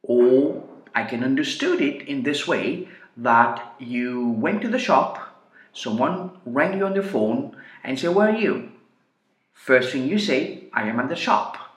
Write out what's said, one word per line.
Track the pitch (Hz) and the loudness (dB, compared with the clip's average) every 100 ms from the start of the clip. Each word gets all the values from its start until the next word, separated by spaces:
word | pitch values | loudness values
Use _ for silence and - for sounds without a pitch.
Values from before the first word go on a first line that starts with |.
Or | - 120 123 131 151 170 - - - | 2 4 6 6 4 -2 -12 -20 -6
I | 117 | -4
can | 117 120 | -4 -4
understood | 131 135 143 - 180 175 | 0 0 -2 -2 -2 0
it | 143 143 - | 0 -2 -8
in | 139 | -4
this | 131 147 - | -2 -2 -2
way, | 131 101 175 - - - | -2 -2 -6 -10 -16 -20
that | - 120 117 123 - - - | -4 4 6 4 0 -12 -16
you | 123 123 123 123 120 110 | -8 -4 -4 -2 -2 0
went | 151 208 | 0 -2
to | 233 | -2
the | 254 - | -2 4
shop, | 139 - - - _ _ _ _ | 2 2 -6 -14 _ _ _ _
someone | - 117 110 143 185 180 - | -12 -6 -2 0 -2 -8 -12
rang | 123 131 175 196 | -4 0 0 0
you | 196 | -2
on | |
the | 196 190 | -2 -2
phone | 127 107 127 143 - - - | 0 0 -2 -6 -14 -20 -14
and | - 131 | -8 -2
said, | 170 | 0
"Where | 185 214 | 4 4
are | 220 | 4
you?" | 180 117 - - _ _ _ _ _ _ _ | 0 -2 -8 -20 _ _ _ _ _ _ _
First | _ - 127 123 | _ 2 4 4
thing | 139 131 | -2 0
you | 208 | 0
say, | - 135 165 - - | 0 -2 -2 -10 -6
"I | - 107 | -4 -2
am | 117 | -2
at | 131 | -4
the | 170 - | -4 0
shop." | 202 - - - | 0 0 -10 -18